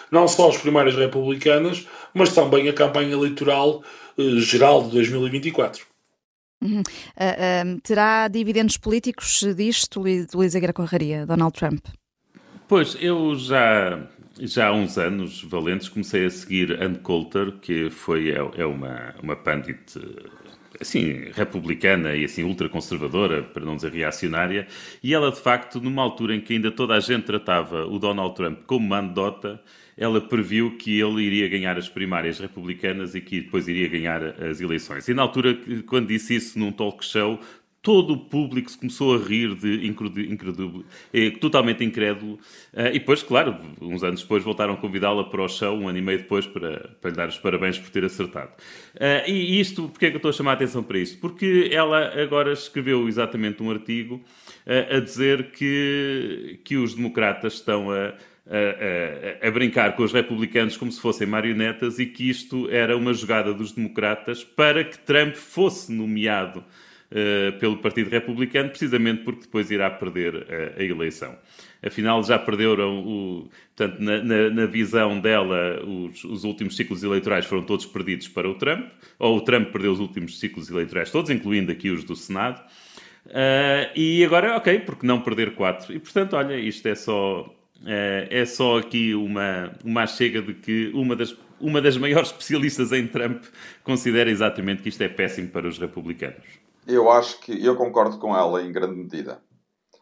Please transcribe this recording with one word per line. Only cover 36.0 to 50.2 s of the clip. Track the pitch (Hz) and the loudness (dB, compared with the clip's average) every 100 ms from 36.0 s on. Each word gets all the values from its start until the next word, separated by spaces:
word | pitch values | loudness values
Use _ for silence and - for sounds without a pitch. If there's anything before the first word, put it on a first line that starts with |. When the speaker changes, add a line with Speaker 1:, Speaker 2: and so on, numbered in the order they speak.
| 107 | 0
Speaker 3:
disse | 110 110 117 | -2 -2 -4
isso | 113 113 | -4 -4
num | 104 | -4
talk | 98 104 98 | -4 -6 -6
show, | - 107 104 110 - - _ _ | -4 -2 0 -2 -10 -20 _ _
todo | - 202 156 | 4 6 6
o | 139 | 0
público | - 143 139 127 123 | -2 -4 -2 -4 -6
se | - | -8
começou | 127 - 135 | -8 0 4
a | 120 | 4
rir | 95 110 117 | 2 0 0
de | 95 104 104 104 | -2 -2 0 -2
incredu-, | 107 104 92 | -4 -6 -6
incredu-, | 104 104 92 87 95 90 - - - | -6 -6 -6 -6 -6 -10 -16 -20 -4
eh, | 120 110 | 2 2
totalmente | - 156 139 117 110 | 2 2 4 4 2
incrédulo. | 117 113 104 101 107 104 - - - | -2 0 0 0 -6 -14 -16 -20 -14
Eh, | 107 120 139 | -2 0 0
e | |
depois, | - 147 | 2 0
claro, | - 131 156 82 80 76 | 4 4 4 0 -10 -12
uns | 82 90 | -8 -4
anos | 90 90 | -2 -2
depois | - 107 | 0 0
voltaram | 98 104 104 | 0 -2 -2
a | 95 | -2
convidá-la | 104 95 101 104 | -4 -2 0 0
para | 95 98 | -2 -2
o | 95 | -4
show, | - 104 107 | -2 -4 -2
um | 98 | -4
ano | 90 | -4
e | |
meio | 95 95 | -2 -2
depois, | - 101 95 | 0 -2 -2
para, | - 82 78 - - | -6 -8 -8 -12 -10
para | 90 | -8
lhe | 87 | -4
dar | 85 | -6
os | - | -4
parabéns | 98 90 92 90 | -2 0 0 -4
por | - | -6
ter | 98 | -4
acertado. | 92 - 90 - 65 - - - - | -2 -2 -8 -8 -14 -16 -20 -20 -20
Eh, | - 139 139 160 | -4 0 0 0
e | 196 175 190 | -2 0 0
isto, | 185 190 156 | 0 -4 -10
porquê | - 165 | 0 0
é | |
que | |
eu | |
estou | 151 | 0